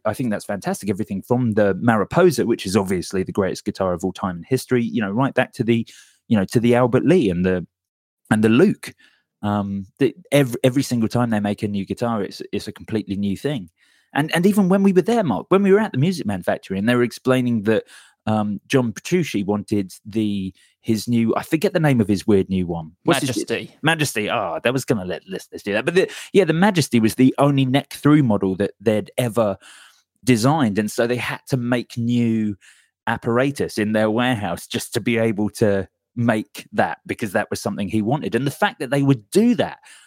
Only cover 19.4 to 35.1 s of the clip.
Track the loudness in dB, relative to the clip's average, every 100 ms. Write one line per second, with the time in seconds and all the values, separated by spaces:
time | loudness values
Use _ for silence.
19.4 | -2 -4 -2 -4 -4 -10 -8 -4 -2 -4
20.4 | -6 -12 _ _ -4 -4 0 0 2 0
21.4 | -2 -2 0 2 2 2 2 0 2 2
22.4 | 2 -2 -2 -6 -10 -6 0 0 0 -4
23.4 | -4 -6 -6 _ -2 0 -2 -4 -4 -4
24.4 | -4 -2 0 -2 0 -2 -2 -10 -10 -14
25.4 | -12 -12 -4 -2 0 2 0 -4 0 2
26.4 | 4 4 4 4 2 2 2 4 4 6
27.4 | 2 4 2 0 -2 -2 4 4 4 2
28.4 | 0 0 -2 -2 0 0 -2 -6 -4 0
29.4 | -2 -2 -10 -20 -20 _ _ _ 0 2
30.4 | 4 2 0 0 -2 -2 -2 -2 -4 -8
31.4 | -4 -4 -2 -4 -4 -4 0 2 2 2
32.4 | -2 -4 _ _ _ _ -6 -4 0 0
33.4 | 0 -2 -4 -2 -2 0 0 0 0 -2
34.4 | -4 -8 -8 -8 -6 -4 -2